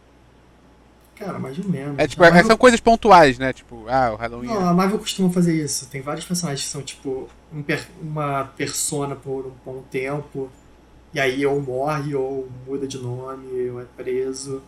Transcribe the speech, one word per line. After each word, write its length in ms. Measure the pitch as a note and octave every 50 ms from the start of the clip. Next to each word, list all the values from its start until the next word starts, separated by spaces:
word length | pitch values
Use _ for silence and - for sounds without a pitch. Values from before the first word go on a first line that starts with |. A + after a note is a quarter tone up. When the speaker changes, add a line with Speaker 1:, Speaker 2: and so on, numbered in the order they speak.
| _ _ _ _ _ _ _ _ _ _ _ _ _ - _ _ _ _ _ _ _ _ _
Speaker 1:
Cara, 240 | - G#3+ F#3+ - A#2+
mais 180 | B2 C3 C3+
ou 120 | D#3+ G3 G3
menos. 320 | D#3 C3 C3+ D3 C#3+ C#3
Speaker 2:
É, 80 | D3+ D3+
tipo, 120 | - - F3+
Speaker 1:
A 20 |
Speaker 2:
é, 40 | E3+
Speaker 1:
Marvel 180 | E3+ F3 F3 A3+
Speaker 2:
são 80 | A3
coisas 240 | A3 - B3+ A#3 A3
pontuais, 580 | - A#3 A3+ A3 - A3 G3 F3 D#3+ C#3 B2 A#2+
né? 140 | C3+ C3
Tipo, 320 | B2 - - - A#2+ A#2 G#2+ A2
ah, 240 | B2 C3 C3 A#2
o 40 | G#2+
Halloween 320 | G#2+ A#2 A#2 A#2 A#2+ B2 -
Speaker 1:
Não, 120 | A3+ G3+
Speaker 2:
é 80 | F#3 F3
Speaker 1:
a 20 |
Marvel 260 | F3 F3+ F#3+ G3 G#3+ G#3
costuma 320 | - - - - F#3+ F3+
fazer 240 | F3+ F#3 F3 F3 D#3+
isso. 340 | D#3+ D3+ C#3+ - - - -
Tem 120 | - C#3
vários 240 | B2+ C#3+ D3+ D#3+ E3
personagens 400 | - F#3 F3 E3+ D3 C#3 C3+ -
que 80 | -
são, 100 | - D3
tipo, 460 | C3 - - - - C#3 C3 C3 A#2+ - - - - -
um 100 | D#3+ D3+
per-, 240 | C#3+ - D3+ D3 - - - -
uma 420 | E3 D#3 D3+ D3+ D3 C#3+ C#3 C3+ C3 B2 -
persona 580 | - C#3+ C#3+ - - - - D#3 D3 C#3 C#3+ C#3
por 320 | - - C#3 C3 C3+ C3
um 60 | C3 B2+ - -
bom 200 | C3+ C3 C3 C3 -
tempo, 600 | - C3+ C3 C3+ C#3+ D3 C#3+ - - C#3 C3+ C3 - - - - - - - - - - - - -
e 60 | D3
aí 260 | C3+ C3 B2+ C#3 C#3+
ou 160 | C#3 C#3 C#3+
morre, 500 | C#3+ B2+ B2+ B2+ C3+ D3 D3+ D3 C#3 D3
ou 360 | C#3+ C3+ C3 C3+ C#3 C3+ C3 B2+ B2+ B2+ B2+
muda 220 | C3 C#3 C#3 C3+ C3+
de 100 | C3+ C3
nome, 720 | B2 B2 B2 B2+ B2+ C3 C3+ C3 C3 C3 B2+ B2+ B2 B2
ou 100 | B2 B2
é 40 | B2 A#2+ -
preso, 640 | - B2+ C3 B2+ B2+ C3 C3+ C3 C3+ C3+ C#3 C3+ C3+ C3+